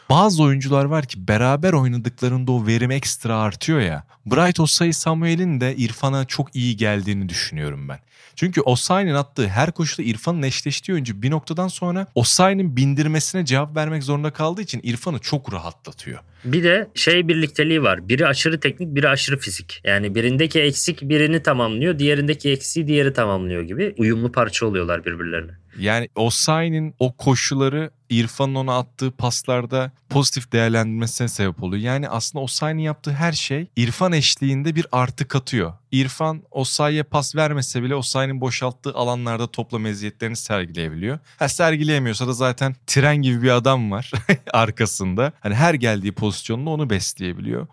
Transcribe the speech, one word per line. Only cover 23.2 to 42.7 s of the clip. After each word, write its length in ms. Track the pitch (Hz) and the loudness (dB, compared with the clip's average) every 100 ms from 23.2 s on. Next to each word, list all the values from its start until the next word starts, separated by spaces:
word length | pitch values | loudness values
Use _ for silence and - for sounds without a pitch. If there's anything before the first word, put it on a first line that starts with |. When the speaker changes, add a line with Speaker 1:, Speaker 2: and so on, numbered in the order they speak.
| 110 95 92 87 | 0 0 -2 -4
Speaker 2:
gibi 340 | 85 110 202 208 | -4 -4 -4 0
uyumlu 340 | 110 113 120 | 2 2 0
parça 340 | 123 107 - 113 | 0 0 0 -2
oluyorlar 400 | 98 87 85 87 | 0 0 -2 -4
birbirlerine. 460 | 85 85 85 82 90 _ - | -6 -6 -6 -8 -14 _ -6
Speaker 1:
Yani 300 | 98 113 117 - | -2 -2 -2 -2
Osayi'nin 800 | 113 - - 156 165 160 156 - | 0 0 0 0 0 -2 -4 -2
o 160 | 127 - | -2 0
koşuları 720 | 139 127 - 135 135 147 156 - - | 2 2 0 0 0 0 -6 -12 -2
İrfan'ın 460 | 117 113 - 135 135 | 0 0 0 -2 -2
ona 220 | 131 127 | -2 -2
attığı 340 | 123 - 131 | -4 -4 -6
paslarda 800 | 127 123 - - 123 120 131 131 - - | -2 -2 -2 -2 -2 0 -2 -2 -6 -2
pozitif 420 | 143 139 - - | 0 2 -2 -2
değerlendirmesine 760 | 117 113 113 110 110 117 - 117 | 2 2 2 0 -2 -4 -4 -4
sebep 360 | - 98 85 | -2 -2 -2
oluyor. 200 | 92 98 | -4 -4
Yani 260 | 117 135 147 | -2 -2 -4
aslında 340 | 113 - 147 | -6 -6 -6
Osayi'nin 380 | 131 - 156 160 | -6 -4 -4 -2
yaptığı 300 | 156 151 147 | -4 -4 -6
her 200 | 143 170 | -2 -2
şey 360 | 156 - 135 180 - | -2 -4 -4 -4 -2
İrfan 360 | 120 - 185 | -2 0 0
eşliğinde 640 | 165 127 - 139 135 151 156 | 2 2 0 0 0 0 -2
bir 120 | 160 | 0
artı 360 | 127 127 - 139 | 0 0 -2 -4
katıyor. 460 | 139 127 120 82 87 _ 131 | -2 -2 -2 -4 -6 _ 0
İrfan 480 | 131 - 160 156 - | 0 -2 -4 -4 -8
Osayi'ye 520 | 139 131 - 147 151 | -6 -4 0 0 0
pas 320 | 147 151 139 151 | 0 -2 -2 0
vermese 480 | 151 147 127 127 | 0 0 -4 -2
bile 120 | 123 139 | -2 -2
Osayi'nin 460 | 123 135 135 135 | -2 -2 -2 -2
boşalttığı 520 | 131 - 127 123 139 | -4 -2 -4 -6 -8
alanlarda 540 | 127 120 123 120 113 117 | -4 -2 -2 -4 -4 -4
topla 320 | - 117 113 | -6 -6 -4
meziyetlerini 560 | 110 101 104 - 113 113 | -4 -4 -8 -8 -8 -6
sergileyebiliyor. 840 | - 101 87 85 82 80 101 151 - - | -4 -4 -4 -6 -6 -4 -6 -6 -10 -4
Ha, 100 | 139 | -2
sergileyemiyorsa 800 | - 165 156 151 147 123 107 127 | 2 2 2 2 2 0 -2 -2
da 60 | |
zaten 420 | 120 131 123 135 | 0 0 0 -2